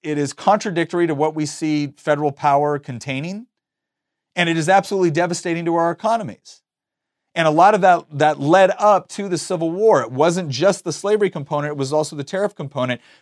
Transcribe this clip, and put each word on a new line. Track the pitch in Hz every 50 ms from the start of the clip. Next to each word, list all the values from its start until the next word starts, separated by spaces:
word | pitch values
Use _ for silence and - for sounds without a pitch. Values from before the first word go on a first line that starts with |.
| -
it | 156 151 147
is | 143 131 -
contradictory | - - 190 208 214 - 220 165 170 165 - - 175 175
to | 170 151
what | 139 151 156 156
we | 156 151
see | 143 - - 160 151 151 151 147 139 -
federal | _ - 156 147 147 151 147 139
power | - - 147 139 143 147 147 147 139
containing, | 143 - 123 113 - 139 131 135 151 175 190 214 247 _ _ _ _ _ _ _ _ _ _ _ _ _ _ _ _ _ -
and | 180 175 165
it | 165
is | 165 156 170
absolutely | 190 196 190 - 208 190 180 170 151
devastating | 165 175 175 175 - - 180 165 170 170
to | 170 165
our | 170 170 170 165
economies." | - - 214 226 226 208 120 98 _ _ - - _ _ _ _ _ _ _ _ _ _ _ _ _ _ _ -
And | 170 165
a | 156 151
lot | 160 175 208 214
of | 196 190
that, | 185 175 165 - _
that | 151 139 151 156 151 143
led | 139 147 175 196 190 185 196
up | - 214 214 208 180 175 -
to | - - 202 196
the | 180 147
Civil | - - 190 160 165 165
War. | 170 190 220 220 202 139 117
It | 113
wasn't | 127 127 156 175 170 185 180 147
just | 131 117 165 196 180 - -
the | 170 151
slavery | - - 202 214 214 208 185
component, | - 165 139 - 156 147 147 151
it | 151
was | 143 135 131 151
also | 156 156 151 165
the | 143 139
tariff | - - 190 202 190 -
component. | - 160 135 - 135 127 127 123 - _ _ _ _